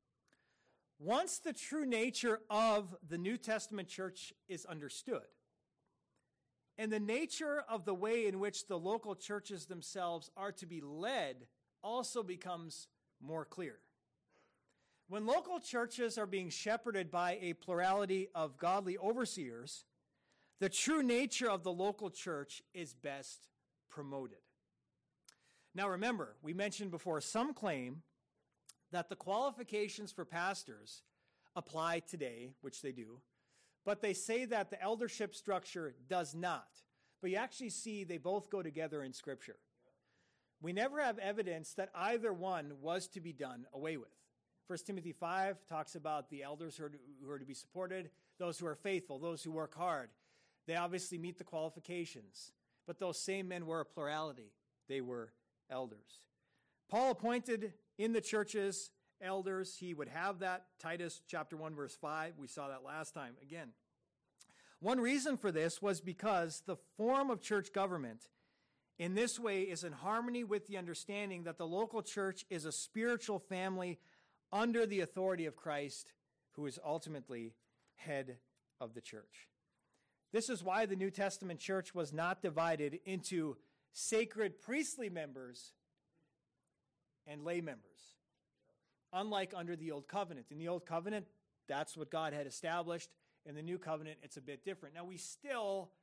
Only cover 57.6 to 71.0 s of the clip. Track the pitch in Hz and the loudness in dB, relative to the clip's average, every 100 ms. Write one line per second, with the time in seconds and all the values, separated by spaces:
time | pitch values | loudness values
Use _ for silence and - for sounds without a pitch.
57.6 | 208 - _ - 220 226 - 220 208 208 | 0 -6 _ 0 4 4 4 2 2 2
58.6 | 196 185 - _ _ - 190 196 190 185 | 2 0 -6 _ _ -8 -2 0 0 0
59.6 | 185 - 180 151 123 156 190 180 185 185 | -2 -4 -4 -4 -4 0 0 2 2 0
60.6 | - - 165 175 170 - - 170 151 160 | -4 -8 -4 -2 -2 -6 -4 -4 -2 -4
61.6 | 156 147 131 - 147 156 165 156 131 151 | -4 -4 -6 -4 -2 0 -2 -6 -10 -6
62.6 | 139 131 135 156 151 160 123 123 139 165 | -6 -6 -6 -6 -6 -6 -8 -10 -12 -10
63.6 | 131 - _ _ _ _ _ - - - | -10 -14 _ _ _ _ _ -20 -20 -20
64.6 | - - 185 254 240 277 285 262 202 160 | -20 -2 2 4 6 4 4 2 2 4
65.6 | 165 - 202 165 180 - 214 185 165 - | 2 2 2 2 -2 0 4 4 4 -2
66.6 | - 170 - - 226 269 277 214 - 208 | -4 -6 -6 2 6 6 6 2 4 2
67.6 | 202 202 196 170 120 113 - _ _ _ | 4 4 4 2 -2 -6 -14 _ _ _
68.6 | _ _ _ - 170 196 240 - 226 196 | _ _ _ -2 2 4 4 2 2 2
69.6 | 190 165 170 131 180 220 240 240 214 208 | 2 0 -4 -2 0 2 2 0 2 0
70.6 | 202 196 175 160 | 0 -4 -4 -6